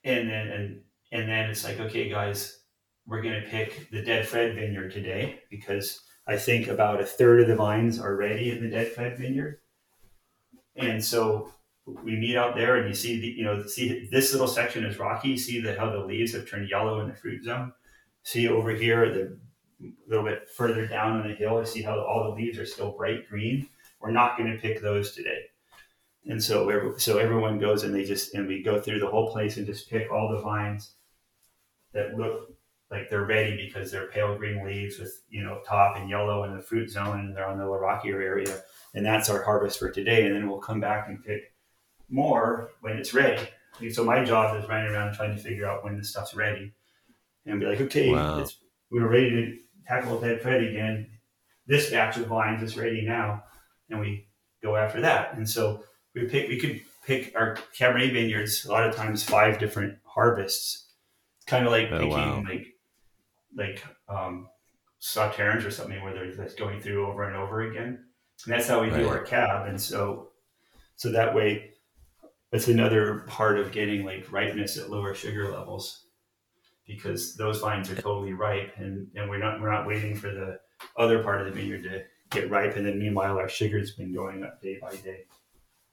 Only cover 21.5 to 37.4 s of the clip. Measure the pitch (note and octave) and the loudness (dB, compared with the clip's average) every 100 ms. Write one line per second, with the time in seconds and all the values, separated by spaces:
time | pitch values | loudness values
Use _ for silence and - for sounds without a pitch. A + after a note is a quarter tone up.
21.5 | A2+ A2 A2 G#2 F2+ - A2+ A2 A2 A#2 | 0 0 -4 -4 -2 0 0 -2 -2 -4
22.5 | - - - G#2 - A2 A2+ - G#2 A2 | -4 -8 -6 -6 -4 -4 -4 -6 -4 -2
23.5 | C#3 C#3 _ - _ A2+ A#2 B2 A#2 A2+ | -2 -4 _ -20 _ 0 4 4 2 -2
24.5 | A2 G#2+ A2 G#2 G2+ G2+ - - - - | -2 -4 -2 0 0 -2 -6 -8 -8 -10
25.5 | _ _ - _ _ _ _ - A2+ G#2 | _ _ -20 _ _ _ _ -6 -2 2
26.5 | G2+ G2 G#2 - - A2+ G#2+ A2+ A2+ A2 | 4 4 2 0 0 2 4 4 4 2
27.5 | G#2 - G2+ G2+ G2 G2 G2 - G2+ F#2+ | 2 2 2 2 0 0 -4 -4 -4 -4
28.5 | F#2+ G2+ G#2 - G#2 G2 G#2+ A2+ G#2+ G#2+ | -2 0 0 0 0 2 2 0 0 -2
29.5 | G#2+ G2+ - - A2+ A2 - A2 A2 G#2+ | -2 -6 -8 -4 -4 -2 0 0 -2 -2
30.5 | G#2+ G#2 G#2 - _ _ _ _ _ _ | -2 -2 -6 -10 _ _ _ _ _ _
31.5 | _ _ _ _ G#2 G2+ A2 A2+ A2+ - | _ _ _ _ -4 -4 -2 -2 -4 -8
32.5 | - _ _ _ G2+ - G#2 G2+ A2 G#2 | -20 _ _ _ -10 -4 -2 2 2 2
33.5 | F#2+ G2 - F#2+ F#2+ - G#2 G#2 G#2 G#2 | -2 -8 -10 -8 -8 -6 -2 0 -2 -4
34.5 | G2+ G2 G2+ G2+ - - - _ G#2+ G2 | -4 -4 -6 -6 -8 -12 -14 _ -10 -8
35.5 | G2+ - G2+ G2+ G2+ G2 G2+ G#2 G#2 G2+ | -8 0 4 4 4 -2 0 0 0 -2
36.5 | G2 - A2+ A2 G2+ G2+ G2+ G2 F#2+ | -8 -4 -2 -2 -4 -2 -4 -4 -4